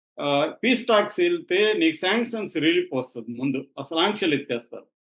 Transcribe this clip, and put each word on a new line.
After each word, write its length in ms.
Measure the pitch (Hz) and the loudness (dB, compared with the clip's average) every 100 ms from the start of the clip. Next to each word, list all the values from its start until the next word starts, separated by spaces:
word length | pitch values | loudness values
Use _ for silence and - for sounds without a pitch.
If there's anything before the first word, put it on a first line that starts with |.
| _ - | _ -6
ఆ, 340 | 143 143 156 - | 0 2 0 0
పీస్ 240 | 247 233 - | 0 2 4
టాక్స్ 320 | 214 - - | 4 2 0
వెళ్తే 540 | 175 175 - 185 214 | 0 0 -2 2 2
నీకు 220 | 208 160 147 | 4 2 2
శాంక్షన్స్ 640 | 185 226 233 226 196 - | 0 0 -2 -6 -6 0
రిలీఫ్ 380 | 156 180 180 - | 2 2 0 -4
వస్తుంది 440 | - 120 113 120 | -6 -10 -12 -4
ముందు, 260 | 131 135 - - | -4 -4 -8 -14
అసలు 200 | 127 165 | -4 0
ఆంక్షలు 340 | 196 208 381 | 0 2 0
ఎత్తేస్తారు. 520 | 139 - 117 - 117 - _ _ | 0 -2 -6 -6 -16 -18 _ _